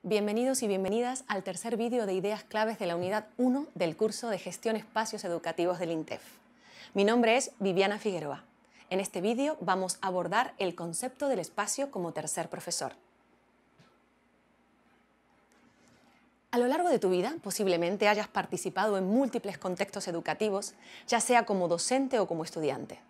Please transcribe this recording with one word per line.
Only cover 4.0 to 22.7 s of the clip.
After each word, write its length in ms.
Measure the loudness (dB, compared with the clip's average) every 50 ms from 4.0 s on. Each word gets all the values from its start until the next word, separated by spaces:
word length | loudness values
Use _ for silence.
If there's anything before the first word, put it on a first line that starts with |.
| 0 0 0 -4 -4 -4
de 80 | -4 -4
Gestión 360 | -4 -8 -10 -4 -2 -2 -2
Espacios 500 | -2 -4 -4 -2 -2 -2 -2 -4 -6 -4
Educativos 540 | -4 -4 -2 -4 -4 0 0 2 2 2 0
del 120 | -2 -2
intef. 320 | -2 -4 -4 -6 -8 -10 -10 -18 -20 -20 _ _ _ _ _ -20 -20 -20 -20 -2 2
Mi 100 | 4 6
nombre 320 | 6 6 6 6 6 6
es 140 | 4 2 -2 -6 -2
Viviana 400 | 0 2 4 4 4 2 2 0
Figueroa. 440 | -2 -2 -2 -2 -4 -6 -8 -10 -12 _ _ _ _ _ _ -20 -8 -4
En 100 | -2 -2
este 220 | -2 -2 -4 0
vídeo 380 | 0 0 2 2 0 0 -2 -2
vamos 380 | 0 0 0 0 0 -2 -4 -4
a 60 | -2
abordar 480 | -2 0 0 0 2 2 0 0 0 -2
el 180 | -2 -2 -2 -2
concepto 540 | -4 -8 -6 -6 -6 -6 -6 -6 -4 -2 0
del 100 | 0 0
espacio 520 | -2 -6 -4 -4 -2 -2 -2 -4 -4 -4
como 220 | -4 -6 -6 -4
tercer 360 | -6 -6 -6 -4 -4 -4 -4 -6
profesor. 460 | -8 -10 -6 -6 -4 -4 -4 -6 -8 -12 _ _ _ _ _ _ _ _ _ _ _ _ _ _ _ _ -20 _ _ _ _ _ _ _ _ _ _ _ _ _ _ _ _ _ _ _ _ _ _ _ _ _ _ _ _ _ _ _ _ _ _ _ _ _ _ _ _ -20 -20 _ _ _ _ _ _ _ _ _ _ _
A 60 | 2
lo 100 | 2 4
largo 220 | 4 4 4 4 4
de 100 | 4 4
tu 120 | 4 4
vida, 260 | 4 4 2 0 -2 -6
posiblemente 680 | -8 -6 -2 0 2 2 4 4 2 0 2 2 4 4
hayas 180 | 4 2 0
participado 680 | -2 -2 -2 -2 -2 -4 -4 -4 -4 -2 0 0 2 2
en 80 | 2 2
múltiples 520 | 2 4 4 2 2 0 -4 -6 -6 -10 -6
contextos 500 | -6 -6 -2 -2 -4 -4 -4 -8 -6 -6
educativos, 640 | -6 -4 -4 -4 -2 0 0 0 0 -2 -4 -6 -12 -16 -20 -20 -20 -18 -4 0
ya 120 | 0 0
sea 240 | 4 6 4 4 4
como 240 | 4 0 2 2 2
docente 500 | 2 0 2 0 2 0 2 2 2 0
o 60 | 2
como 160 | 0 0 -4
estudiante. 580 | -4 -6 -6 -2 -2 -2